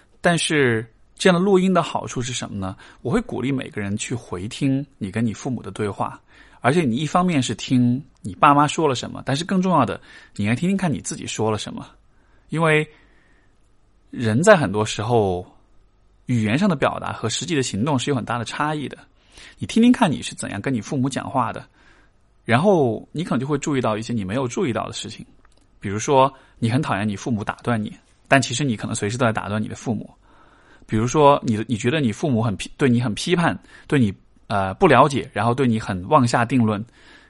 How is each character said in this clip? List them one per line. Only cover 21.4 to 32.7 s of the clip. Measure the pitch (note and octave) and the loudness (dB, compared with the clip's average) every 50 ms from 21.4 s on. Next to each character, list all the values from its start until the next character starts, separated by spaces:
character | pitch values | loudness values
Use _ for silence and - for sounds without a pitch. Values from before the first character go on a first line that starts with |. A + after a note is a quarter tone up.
| A#2+ A2 - | -2 -2 -4
的， | G#2+ - - _ _ _ _ - _ _ _ _ _ _ _ _ _ _ | -8 -12 -16 _ _ _ _ -20 _ _ _ _ _ _ _ _ _ _
然 | - A2+ B2+ | 2 2 4
后 | E3 G#3+ G3 E3 C#3 A#2+ G#2+ - - - | 4 4 4 4 4 2 0 -2 -8 -10
你 | - D3 F3 | -8 -6 -4
可 | - F3+ | -2 -2
能 | A#2+ | -2
就 | B2+ | -2
会 | C#3+ D3+ C#3 | -2 -4 -4
注 | - D#3+ C#3+ C3 | -2 -2 -2 0
意 | |
到 | B2 A2+ G#2+ | 0 0 -2
一 | G#2+ | -2
些 | A2+ - | -4 -4
你 | A#2+ A2+ G2 | -4 -4 -4
没 | F2+ G#2 | -4 -4
有 | C3+ C3+ B2 | -4 -4 -4
注 | - A3+ G3 | -2 -2 -2
意 | C3+ A2 | 0 0
到 | G#2+ F#2 - | -2 -4 -6
的 | G#2+ | -8
事 | - - G#2+ | -10 -12 -12
情。 | G#2+ - A2+ - - _ _ _ _ _ _ _ _ _ | -12 -14 -18 -18 -20 _ _ _ _ _ _ _ _ _
比 | - G#2 | -8 -6
如 | G2 A2 | -6 -4
说， | - - D3 C3 C3 C#3 - - - _ _ - | -2 2 4 4 4 4 2 -6 -20 _ _ -4
你 | - A2+ | -2 0
很 | A#2 C3+ | 0 0
讨 | D#3 - A#2 F#2+ | 0 -2 -2 -2
厌 | G#2 G#2+ | -2 -4
你 | G2+ | -4
父 | F#2+ - C#3+ | -4 -4 -4
母 | A#2+ G2+ G#2 | -4 -2 -2
打 | - - - - | -4 -6 -6 -4
断 | A#2+ A#2+ A2 | -4 -2 -2
你， | G#2 A2+ - - _ _ _ _ _ - | -4 -6 -10 -14 _ _ _ _ _ 2
但 | C3+ C3+ | 2 2
其 | B2+ - A#2+ | 2 2 -2
实 | A#2+ D3 | -2 -2
你 | C#3 A2 | -2 -2
可 | G#2 - | -4 -4
能 | G#2 A2 | -6 -6
随 | - - G2+ | -4 -4 -2
时 | A2+ A#2+ | -2 0
都 | B2+ | 0
在 | A2+ | 0
打 | G#2 G2+ F2+ F#2+ | 0 -2 -4 -4
断 | G#2 G#2+ | -4 -4
你 | G#2+ - | -4 -6
的 | G2 | -8
父 | - - C3+ G#2+ | -8 -6 -4 -4
母。 | G#2+ - - - _ _ _ _ - - _ _ _ _ - - - - - | -4 -6 -10 -18 _ _ _ _ -20 -20 _ _ _ _ -20 -20 -20 -8 -2
比 | - | 0
如 | G#2+ A2+ B2 | 0 0 2
说， | A#2+ D#3 D3 C#3+ C#3+ - - | 4 6 6 6 6 4 2
你， | - A2 G#2 A2+ - | -2 -2 -2 -2 -4
你 | B2+ | -4
觉 | G#2 - A#2+ | -4 -2 -2
得 | D3+ D#3+ | 0 0
你 | C#3+ A2+ | 0 0
父 | G2+ - - D#3 | -2 -2 -2 0
母 | B2+ A2+ B2 | 0 0 0
很 | A#2+ G2 | 0 -2
批-， | - - - | -4 -8 -10